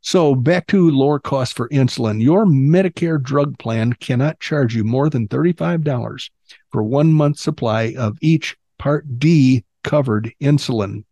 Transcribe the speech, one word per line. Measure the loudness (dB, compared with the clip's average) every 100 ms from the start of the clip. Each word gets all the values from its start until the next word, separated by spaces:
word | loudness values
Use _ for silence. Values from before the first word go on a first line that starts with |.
So | 0 2 2
back | 2 2 0 0
to | 2 4
lower | 4 2 0
costs | -2 -4 -4
for | -6 -2
insulin. | 2 0 0 -4 0
Your | 2 4 4
Medicare | 2 4 2 0 -2 -2 -2
drug | -2 -2 -2 -4
plan | -4 -2 -2
cannot | -4 -4 -2 -2 -4
charge | -6 -2 0
you | -2
more | -2 0 0
than | -2 -4
thirty-five | -2 -2 -2 -2 -2
dollars | -2 -4 -6 -12 -16 _ _ -20 _
for | -4
one | -2 2 4
month | 4 2 0
supply | -6 -4 -2 -2 -2 -4
of | -6 -2
each | 0 0 0 -12 _ _
Part | -2 -2 -4 -2
D | 2 4 4 2 -2 _
covered | -2 -2 0 -2 -4 -4
insulin | 0 0 0 -4 -4 -8 -14